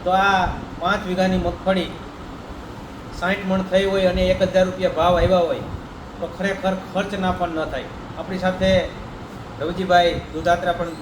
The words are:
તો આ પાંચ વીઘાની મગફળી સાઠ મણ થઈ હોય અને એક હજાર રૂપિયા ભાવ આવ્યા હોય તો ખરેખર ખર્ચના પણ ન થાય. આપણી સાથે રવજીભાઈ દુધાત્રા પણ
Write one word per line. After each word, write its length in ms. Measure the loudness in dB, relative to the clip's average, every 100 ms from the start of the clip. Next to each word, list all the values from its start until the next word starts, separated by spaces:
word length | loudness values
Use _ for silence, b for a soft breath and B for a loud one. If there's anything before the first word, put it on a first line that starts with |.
તો 80 | 2
આ 340 | 4 4 4 2 -2 -8 -4
પાંચ 280 | -2 -2 -2
વીઘાની 300 | 0 2 2
મગફળી 540 | 0 -2 0 0 0 -6 -14 -14 -14 -14 -14 -14 -14 -14 -14 -14 -12 -4
સાઠ 180 | -2 -2 0
મણ 140 | 0
થઈ 240 | 2 2 4
હોય 220 | 4 2
અને 200 | 4 2
એક 140 | 4
હજાર 240 | 4 4 2
રૂપિયા 240 | 2 0
ભાવ 280 | 4 4 6
આવ્યા 200 | 6 6
હોય 220 | 4 0 -4 -10 -10 -14 -14 -10
તો 160 | -8 -4
ખરેખર 380 | -4 0 -2 -2 -4
ખર્ચના 380 | -4 -2 -2 0
પણ 180 | 0 -2
ન 160 | -2 -4
થાય. 180 | -4 -8 -12 -12 -10
આપણી 200 | -6 -2
સાથે 520 | 0 2 4 4 2 -6 -12 -12 -14 -14 -14 -6
રવજીભાઈ 600 | -6 -4 4 6 6 2 -6
દુધાત્રા 380 | -4 2 2 2
પણ 160 | -2 -4 -6